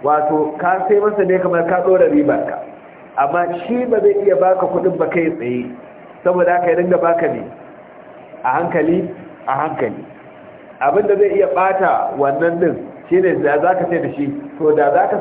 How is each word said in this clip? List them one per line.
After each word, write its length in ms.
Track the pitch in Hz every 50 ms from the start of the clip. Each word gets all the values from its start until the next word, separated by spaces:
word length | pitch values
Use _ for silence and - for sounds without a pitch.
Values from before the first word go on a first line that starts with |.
| -
wato 540 | 143 151 151 151 151 156 151 151 151 151 -
ka 280 | 175 175 185 190 - -
sai 100 | 208 202
masa 240 | 202 208 208 208 202
ne 140 | 175 185 185
kamar 260 | 180 180 175 170 170 170
ka 120 | 180 180 -
ɗora 220 | 190 185 180 175 156
ribar 320 | 147 147 147 - - - - -
ka. 100 | - - - - - - - - - - - - -
Amma 280 | - 139 170 170 175 175 170 175 175 -
shi 180 | - 240 247 247
ba 140 | 240 220 208
zai 140 | 196 208 202 202 196
iya 120 | 196 180
baka 300 | 180 185 185 185 185 170
kuɗin 300 | - 180 170 - 185 170 -
ba 80 | 160 156
kai 220 | - 175 165 156
tsaye. 400 | - - 117 123 123 123 120 - - - - - - - - - - - -
Saboda 280 | 175 185 180 175 180 175
haka 180 | 175 180 175
ya 60 | 165
dinga 220 | 175 180 180 180 165
baka 280 | 170 170 170 170 160 143
ne 140 | 127 - - - - - - - - - - - - - - - - - - - - - -
a 60 | 123
hankali, 580 | 131 156 170 - - 165 151 160 170 185 175 170 - - - - - - -
a 60 | 117 135
hankali. 520 | 139 151 160 - - 131 110 101 - - - - - - - - - - - - - - - - -
Abin 260 | - 175 175 202 202
da 80 | 202 202
zai 140 | 196 208 196 175
iya 100 | 196 190
ɓata 680 | - - 180 185 190 185 190 190 165 - - - - - 131
wannan 400 | 143 139 135 143 165 170 170 170
din 140 | 180 160 139 - - - - - - -
shi 120 | 170 185
ne 140 | 190 180 156 147 147
da 160 | 143 147 151
za 140 | 165 175 180
ka 100 | 180 170 165
ce 120 | 175 165
da 80 | 139 135 -
shi, 140 | 139 143 139 - - - - - -
"To 140 | 151 151 151
da 180 | - 143 143 -
za 140 | 175 - -
ka 80 | 208 -